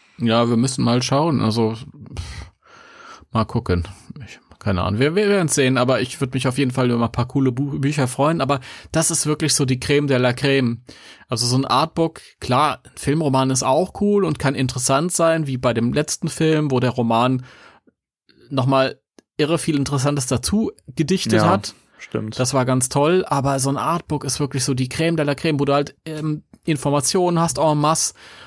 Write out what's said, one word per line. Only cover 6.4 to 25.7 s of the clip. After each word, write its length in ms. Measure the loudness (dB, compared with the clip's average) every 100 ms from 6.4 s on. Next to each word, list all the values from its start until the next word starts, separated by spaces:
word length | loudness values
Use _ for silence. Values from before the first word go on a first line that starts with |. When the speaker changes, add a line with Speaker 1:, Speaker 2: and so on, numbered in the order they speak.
| -2
Speaker 1:
auf 100 | 0
jeden 140 | 0
Fall 180 | 0 0
über 140 | 2
ein 80 | 0
paar 160 | -2 -2
coole 240 | 0 0
Bu-, 280 | 0 -4 -2
Bücher 280 | -2 0 -2
freuen. 320 | 0 0 0
Aber 220 | 0 -2 -6 -18 -4
das 180 | -2 0
ist 140 | 0 -2
wirklich 300 | -2 0 0
so 100 | 0
die 140 | -2
Creme 260 | 0 2 2
de 80 | 2
la 140 | 2
Creme. 520 | 0 0 2 0 -2 -10 -20 -20 -20 -6
Also 200 | -4 0
so 100 | 0
ein 80 | 2
Artbook, 560 | 2 0 0 -2 -4 -18 _
klar, 400 | -2 2 2 0 -10
ein 60 | -6
Filmroman 540 | -2 0 2 2 2
ist 140 | 0
auch 360 | 2 0 0 0
cool 240 | 2 2
und 160 | 0 0
kann 160 | -2 0
interessant 560 | -2 -2 0 0 0
sein, 360 | 2 2 2 0
wie 100 | -2
bei 160 | 0
dem 180 | 0 0
letzten 380 | 0 -2 -4 -6
Film, 420 | 0 2 2 2
wo 80 | 2
der 120 | 0
Roman 520 | 0 2 2 2 0 -4 -18 -20 -20 _ _ _ _ _ _ -6
nochmal 520 | -2 2 2 2 -2 _ -20 _ -2
irre 220 | 0 0
viel 180 | 0 0
Interessantes 520 | 0 0 0 0 0
dazu 440 | -2 0 0 0 -6 -8 -4
gedichtet 380 | 0 0 2
Speaker 2:
Ja, 160 | 2 4
Speaker 1:
hat. 240 | 2 -2 -14 _ _
Speaker 2:
stimmt. 420 | -10 -8 -6 -4
Speaker 1:
Das 140 | 0
war 120 | 0 2
ganz 220 | 0 0
toll, 380 | 0 2 2 0
aber 320 | -2 0 -2
so 100 | -2
ein 80 | -2
Artbook 460 | -2 -4 -4 -6
ist 160 | -4 -4
wirklich 240 | -4 -2
so 120 | -2 -2
die 140 | -4
Creme 280 | -2 0 0
de 80 | -2
la 80 | -2
Creme, 240 | -2 0
wo 60 |
du 80 | 2